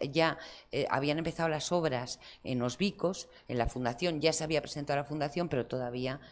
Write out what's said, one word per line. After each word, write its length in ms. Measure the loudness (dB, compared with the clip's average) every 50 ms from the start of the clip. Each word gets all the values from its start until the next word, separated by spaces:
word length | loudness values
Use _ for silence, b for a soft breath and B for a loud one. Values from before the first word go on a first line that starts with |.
| -2 0
ya, 260 | 4 4 4 4 4 B B B B B B B
eh, 140 | -2 0 0 2
habían 260 | 2 2 2 2 0 0
empezado 320 | 0 -2 -2 0 0 0
las 220 | 0 0 0 0
obras 480 | 0 2 2 2 0 0 -2 -4 -8 B B B B B B
en 180 | -2 0 2
Os 160 | 2 0 2 2
Vicos, 520 | 0 0 2 2 0 0 0 -2 -6 B B B B -4
en 100 | -2 0
la 80 | 0
fundación, 560 | 0 0 0 0 0 0 2 0 0 0 4
ya 120 | 2 2 2
se 100 | 2 0
había 180 | 2 0 0
presentado 380 | 0 0 -4 -6 -2 0 0 0
a 40 | 0
la 40 | -2
fundación, 420 | -2 -2 -2 -2 0 -2 -2 0
pero 160 | 0 0 0
todavía 540 | 0 -2 -4 -4 -4 -2 -2 -2 -2 -4 B B B